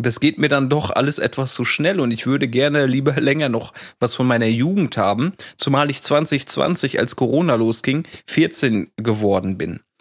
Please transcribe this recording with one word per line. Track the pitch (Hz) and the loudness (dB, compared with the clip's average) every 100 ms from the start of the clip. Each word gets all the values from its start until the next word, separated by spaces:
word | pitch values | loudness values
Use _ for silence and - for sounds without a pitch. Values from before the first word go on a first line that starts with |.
Das | 120 113 | -4 2
geht | 147 156 | 0 2
mir | 151 | 2
dann | 143 131 | 2 2
doch | 147 - | 0 0
alles | - 139 151 | 0 0 0
etwas | - - 135 | -2 -2 -6
zu | - | -4
schnell | 120 - 156 196 | -4 0 0 0
und | 127 | 0
ich | 113 - | -2 0
würde | 139 131 | 0 0
gerne | 127 143 147 135 | 0 2 2 2
lieber | 127 139 | 2 0
<laughs> | 135 | 0
länger | 135 147 147 | 0 2 0
noch | 113 - - - - | -2 -6 -16 -14 -4
was | 123 | -2
von | - 127 | 0 2
meiner | 117 113 | 4 2
Jugend | 117 147 202 143 - | 2 2 2 0 0
haben, | 98 104 156 - - - | 0 0 -2 -6 -16 -6
zumal | - 135 147 | 0 2 0
ich | 139 | -2
zwanzig | - 147 156 143 - | 0 0 0 -2 -4
zwanzig, | - 139 175 139 - | -2 0 0 -2 0
als | 123 - | -2 0
Corona | 123 139 - 117 | 0 2 2 2
losging, | 113 113 - 139 170 - - | 2 0 -2 -2 -4 -14 -4
vierzehn | - 165 - 135 107 - - | 0 0 2 0 0 -2 -6
geworden | 113 107 104 95 95 92 | -2 0 2 2 0 -4
bin. | 85 78 _ _ | -6 -8 _ _